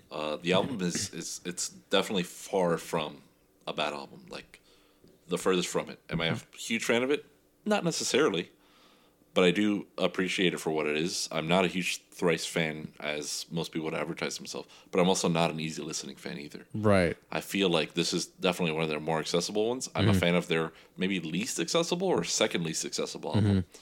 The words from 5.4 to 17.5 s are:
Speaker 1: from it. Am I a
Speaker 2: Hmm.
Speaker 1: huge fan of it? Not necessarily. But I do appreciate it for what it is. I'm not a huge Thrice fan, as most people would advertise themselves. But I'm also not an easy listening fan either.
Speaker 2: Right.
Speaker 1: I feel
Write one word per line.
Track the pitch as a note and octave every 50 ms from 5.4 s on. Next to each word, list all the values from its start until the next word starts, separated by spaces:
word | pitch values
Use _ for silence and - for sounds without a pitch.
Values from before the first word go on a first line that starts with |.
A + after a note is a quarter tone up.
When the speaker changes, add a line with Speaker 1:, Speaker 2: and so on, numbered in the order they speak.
| - G2 F#2+ F2+ F2 -
Speaker 1:
from | - F2 D2 D#2
it. | - - _ -
Am | D#2+ E2+
I | E2 E2
a | E2
Speaker 2:
Hmm. | A#2 - _ - -
Speaker 1:
huge | - - A#2 A2+ -
fan | - A#2 A#2 B2+
of | C3
it? | D3 C#3+ - - _ _ _ _ _ _ -
Not | G#3 G#3+ G3+ F3+
necessarily. | E3+ D3+ - - - - B2+ D#3 C3 F#2+ E2+ F2 - _ _ _ _ _ _ - - _ _ _ _ _ _ _ _ -
But | F#2+ F#2
I | F2+
do | F2 G2+ G#2+ G#2 G#2 F#2 - - - -
appreciate | F#2 F2 - - F#2 F2+ - - F#2+ E2+ D#2+
it | D2+
for | - E2
what | D#2 D#2 D2+
it | D2+ D2+
is. | D2+ E2 F#2 G2+ - - -
I'm | - D#2+ D#2+ E2
not | F2 F#2+ F#2+
a | F2
huge | F2 F#2 F2 - - - _ _
Thrice | - - F#2 F2 E2 E2 -
fan, | - - F2 E2 D#2 D2+ D#2 D2+ - - -
as | - D2+ D2+ D2 D2 - - - - -
most | D#2+ E2+ D#2+ -
people | - E2+ D#2
would | D#2+ E2
advertise | D#2 D2+ D#2 - - - C#2+ - -
themselves. | C#2+ - - - - - - - - -
But | - F#2
I'm | F2 F#2
also | F#2+ F2+ - F#2
not | E2 E2 E2+ D#2+
an | D2+ D#2+
easy | D#2+ D#2+ D2+ D2
listening | D2+ D#2 D2+ - - C#2 C2+ -
fan | - D2 D2 C#2+
either. | C#2+ D2+ - F2+ - _ -
Speaker 2:
Right. | A2 G#2 G#2+ G2+ F#2+ F2 D#2+ - - _ -
Speaker 1:
I | - D#2
feel | - -